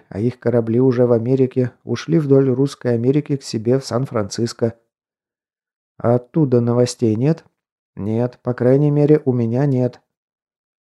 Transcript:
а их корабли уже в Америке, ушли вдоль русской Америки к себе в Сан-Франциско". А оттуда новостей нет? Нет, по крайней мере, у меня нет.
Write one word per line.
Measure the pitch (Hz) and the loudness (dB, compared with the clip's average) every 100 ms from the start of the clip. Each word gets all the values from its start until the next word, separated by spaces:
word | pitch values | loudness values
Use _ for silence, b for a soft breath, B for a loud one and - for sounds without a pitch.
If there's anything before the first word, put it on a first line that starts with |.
| - | -8
а | 95 | -6
их | 120 - | -4 -2
корабли | 117 120 113 117 | 0 0 2 2
уже | 131 120 123 | 2 2 2
в | |
Америке, | 117 117 135 127 127 123 - | 2 0 0 0 0 -4 -4
ушли | 117 120 - 165 | -8 -8 -2 0
вдоль | 143 135 135 | 2 2 2
русской | 123 139 - 123 | 0 -2 -4 -4
Америки | 117 123 147 143 139 | 0 0 0 -2 -6
к | |
себе | - 120 113 135 | -6 -6 -2 -2
в | - | -2
Сан-Франциско". | 113 135 117 98 - 117 - 117 - _ _ _ _ _ _ _ _ _ _ _ - | -6 -4 -4 -4 -4 -6 -2 -4 -4 _ _ _ _ _ _ _ _ _ _ _ -6
А | 113 123 | 0 0
оттуда | - 170 139 123 | 0 0 2 2
новостей | 120 120 123 - 113 110 | 2 2 0 0 -2 0
нет? | 139 160 - _ _ _ _ 90 | 0 -2 -6 _ _ _ _ -10
Нет, | 101 113 123 - | -6 -4 -4 -6
по | 123 | -8
крайней | 123 123 139 147 | -2 2 2 2
мере, | 147 147 151 135 | 2 4 2 2
у | |
меня | 123 113 123 147 | -2 -2 -2 0
нет. | 127 123 - _ _ _ _ _ _ _ _ | 0 -2 -6 _ _ _ _ _ _ _ _